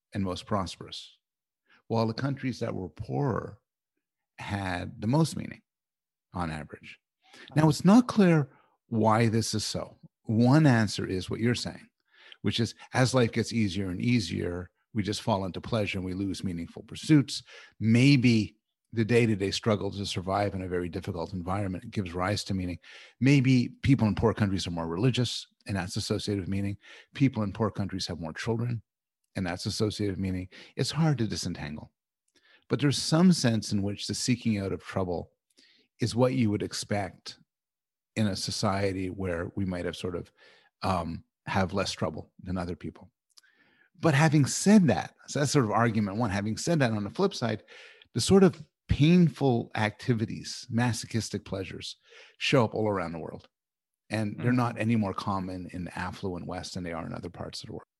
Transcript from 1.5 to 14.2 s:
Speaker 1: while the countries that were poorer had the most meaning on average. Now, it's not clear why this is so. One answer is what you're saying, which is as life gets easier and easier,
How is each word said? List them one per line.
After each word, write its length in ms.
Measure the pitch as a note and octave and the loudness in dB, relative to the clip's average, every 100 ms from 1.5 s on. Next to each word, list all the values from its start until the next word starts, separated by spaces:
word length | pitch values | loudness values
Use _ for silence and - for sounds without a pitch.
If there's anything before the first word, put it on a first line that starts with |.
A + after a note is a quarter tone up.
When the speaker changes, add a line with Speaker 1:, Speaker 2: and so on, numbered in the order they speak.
| _ _ _ - | _ _ _ -4
Speaker 1:
while 180 | A2+ A2+ | -2 0
the 60 | |
countries 460 | A2+ C3+ C3+ C3 A2 | -2 -4 -4 -6 -6
that 140 | A2+ | -6
were 160 | G#2 F2+ | -6 -10
poorer 720 | - - C3+ C#3+ G2+ - G#2 _ _ _ _ _ _ _ - | -10 -8 -4 -2 -2 -6 -12 _ _ _ _ _ _ _ -16
had 600 | - G2+ F#2+ F2 F#2+ - | -8 -6 -4 -6 -6 -6
the 80 | G#2 | 0
most 280 | C#3+ E3 - | 2 2 -2
meaning 260 | - - _ _ _ _ _ _ _ | -10 -14 _ _ _ _ _ _ _
on 160 | F2+ E2+ | -6 -6
average. 480 | D#2 D2+ - - - _ _ _ - - C#3+ | -6 -10 -16 -20 -20 _ _ _ -20 -6 2
Now, 140 | D#3 | 4
it's 160 | C#3 F3 | 4 8
not 220 | A3 B3 | 8 6
clear 420 | - F#3 D#3+ C3+ _ _ _ _ | 6 6 6 2 _ _ _ _
why 400 | A2 A2 G#2+ A#2 | 2 4 4 4
this 260 | A2+ G#2+ | 2 0
is 120 | A2 - | -2 -4
so. 320 | F2 - - - _ - | -6 -10 -14 -20 _ -2
One 400 | A2 B2 D3 D#3 | 4 6 8 8
answer 400 | A#2 G#2 - G2+ | 6 4 -2 -4
is 240 | F#2 F2+ | -4 -4
what 120 | G2+ | -2
you're 120 | A#2 | 0
saying, 340 | A#2 - - - _ _ _ - - | -2 -4 -10 -18 _ _ _ -20 -8
which 180 | G#2 G2+ | -4 -2
is 140 | A2+ - - | -2 -6 -4
as 200 | A#2+ B2+ | 2 2
life 200 | B2+ A#2 | 4 2
gets 200 | A#2 G#2 | 0 -2
easier 360 | A2+ G#2+ F2+ F#2+ | 0 0 -2 -4
and 120 | F2+ | -2
easier, 680 | A#2 A#2+ | 0 0